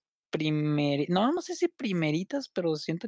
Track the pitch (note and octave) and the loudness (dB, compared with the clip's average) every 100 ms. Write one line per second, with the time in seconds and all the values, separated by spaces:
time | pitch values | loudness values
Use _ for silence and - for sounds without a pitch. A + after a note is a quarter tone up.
0 | _ _ _ - D#3 D3+ D3+ D3 D3 C#3+ | _ _ _ -2 0 2 2 2 2 2
1 | D3 F3+ A#3 F4 - F4 E4+ - A#3+ F3+ | 2 2 4 2 -2 -2 -2 -2 -2 0
2 | D#3 D#3 F#3+ C#4 C4 - E3+ D#3 - E3+ | 2 0 -2 -6 -6 -2 -2 -2 -2 -6